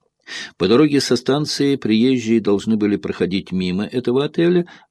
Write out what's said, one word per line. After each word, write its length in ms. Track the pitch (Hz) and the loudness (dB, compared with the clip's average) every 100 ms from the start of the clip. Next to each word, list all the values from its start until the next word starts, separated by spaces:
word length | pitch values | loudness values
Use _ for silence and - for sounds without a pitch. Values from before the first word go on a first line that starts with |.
| _ _ - - - - | _ _ -18 -16 -16 -4
По 100 | 95 | 2
дороге 340 | 117 151 139 | 4 4 2
со 140 | - 123 | 0 -2
станции 600 | - 143 151 - 139 135 | 0 -2 -2 -2 0 0
приезжие 640 | 107 110 127 127 110 113 | 0 2 2 2 2 0
должны 380 | 101 101 110 110 | 2 0 0 0
были 180 | 104 101 | 0 -2
проходить 560 | 90 - 90 95 - | -4 -4 -2 -2 -4
мимо 340 | 92 90 92 110 | -4 -2 -4 -4
этого 400 | 123 120 127 151 | -4 -2 -2 -2
отеля, 420 | - 170 180 175 - _ | 0 2 2 -2 -12 _